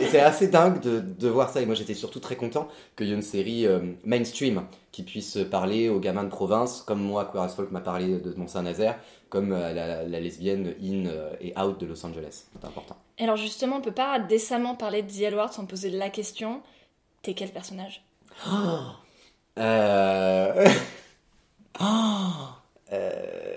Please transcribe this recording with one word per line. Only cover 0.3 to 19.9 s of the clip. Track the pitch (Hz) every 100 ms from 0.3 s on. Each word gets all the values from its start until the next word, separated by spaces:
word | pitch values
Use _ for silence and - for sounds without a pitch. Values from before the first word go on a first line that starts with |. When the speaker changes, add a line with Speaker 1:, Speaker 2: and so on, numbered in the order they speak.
| 151 185
Speaker 1:
dingue | 160 180 180
de, | 123 113
de | 95 92 120
voir | 123 123
ça. | 139
Et | 110
moi, |
j'étais | 107 107
surtout | 101 - 131
très | - 127
content | 120 147 165 - - -
qu'il | 104
y |
ait |
une | 104
série, | 104 98 95 117 107
euh, | 92 90 87
mainstream | 107 120 117 - 135 98 95 - _
qui | -
puisse | 92 107 - 104 95
parler | 95 95 110 113
aux | 98
gamins | 95 98
de | 101
province, | - 95 110 123 -
comme | - 101
moi, | 101 101 98
Queer | 101
as | 90
Folk | - 95
m'a | 92
parlé | 90 90 92
de, | 90 90
de | 92
mon | 87
Saint-Nazaire, | 92 87 85 110 117 - - _
comme, | 98 101
euh, | 90 85
la, | 85 82 82
la | 82 85
lesbienne | 87 80 95 98 90 -
in, | 95 98 90
euh, | 78 78 -
et | 90 92
out | 98 95
de | 85
Los | 80 85
Angeles. | 82 76 - -
C'est | -
important. | - - - - _ -
Speaker 2:
Et |
alors | 226 214
justement, | 214 - 262 269
on |
peut | 247
pas | 226 269 262
décemment | 190 220 - 240 240 240
parler | 220 208
de | 196
The | 196
L | 208
Word | 208 214
sans | 214 190
poser | 190 196
la | 190 196
question, | 214 208 - 220 269 - _ _ _ _ _
t'es | -
quel | 185 190
personnage ? | 185 - 185 190 - _ _ _ - -
Speaker 1:
Oh. | 202 190 160 123 - _ _ - _ _ -
Euh. | 110 110 104